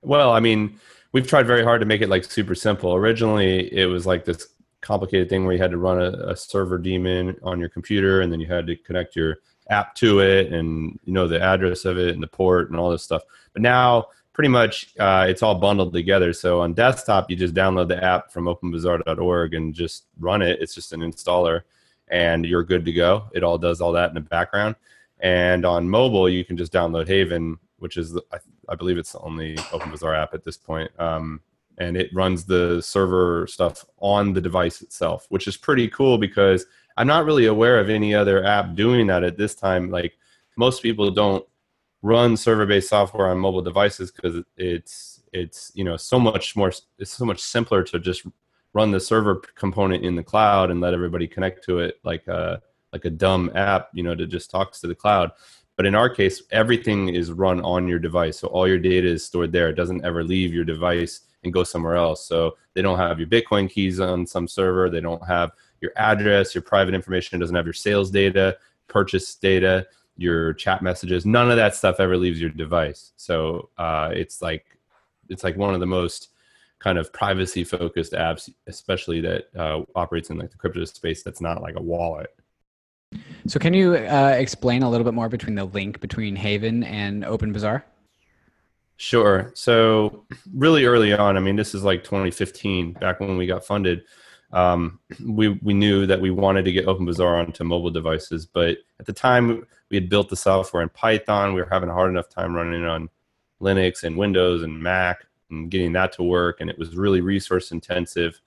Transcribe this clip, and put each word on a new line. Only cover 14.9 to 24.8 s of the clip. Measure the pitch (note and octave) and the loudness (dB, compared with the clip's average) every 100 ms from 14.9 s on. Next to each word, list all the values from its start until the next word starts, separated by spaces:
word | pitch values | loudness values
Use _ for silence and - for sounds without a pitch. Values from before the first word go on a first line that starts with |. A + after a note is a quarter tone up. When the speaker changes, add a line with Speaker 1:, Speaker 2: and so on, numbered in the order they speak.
| - | 0
Speaker 1:
uh, | G2+ F#2+ F#2 | 4 4 4
it's | F#2 | 2
all | A2 F#2 | 2 2
bundled | G2 G2+ F2+ | 2 2 0
together. | F2 F2 G2 F2 | -2 2 2 2
So | E2+ F2+ F2 | 0 0 0
on | F2 | 0
desktop, | E2+ B2 B2+ - G2+ F#2+ | 2 2 2 0 0 0
you | F2+ | -2
just | F2+ | -2
download | E2+ F#2+ F#2 F2 | 2 2 2 0
the | F2+ | 0
app | F#2 F2+ - | 0 0 -2
from | - | -6
openbazaar | F2 E2+ F2+ E2 F2 E2+ | -4 -4 -6 -4 -2 -2
dot | E2 D#2+ | -2 -2
org | F2 F2 E2 | 0 0 -2
and | D#2+ D#2+ | -4 -6
just | D#2 E2+ - _ _ | -6 -8 -10 _ _
run | F2 G#2 | -2 0
it. | F2+ F2+ | 0 0
It's | E2+ | -6
just | - - | -10 -14
an | E2 | -10
installer, | E2 E2 - F2 F2 E2 - _ _ _ _ | -10 -8 -2 0 2 0 -6 _ _ _ _
and | F2 E2+ E2 | 0 0 0
you're | E2 F2 | 0 -2
good | E2+ F2+ | 0 0
to | E2+ | 0
go. | E2+ F2 G2+ G#2+ | 0 2 2 0
It | F2 | -2
all | F2 E2+ | -2 0
does | F2 E2+ | -2 -2
all | F2 | 0
that | E2+ F2 | 0 0
in | |
the | E2 | -2
background. | D2+ E2 F2 G2+ G#2+ A2 | -4 -4 -2 -2 -4 -6